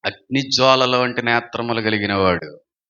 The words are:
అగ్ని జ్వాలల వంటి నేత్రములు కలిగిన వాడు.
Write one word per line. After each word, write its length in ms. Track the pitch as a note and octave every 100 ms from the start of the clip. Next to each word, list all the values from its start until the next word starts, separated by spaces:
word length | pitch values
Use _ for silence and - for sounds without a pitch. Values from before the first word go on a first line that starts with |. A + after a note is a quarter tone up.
| A#2
అగ్ని 460 | - _ C3 C3+
జ్వాలల 440 | C3+ C3 C3 B2+ B2
వంటి 260 | B2 A#2+
నేత్రములు 600 | A#2 A#2 A#2+ A#2 A#2 A2+
కలిగిన 320 | A2 G#2+ G2+
వాడు. 480 | G2 F#2+ F2 D#2 - _ _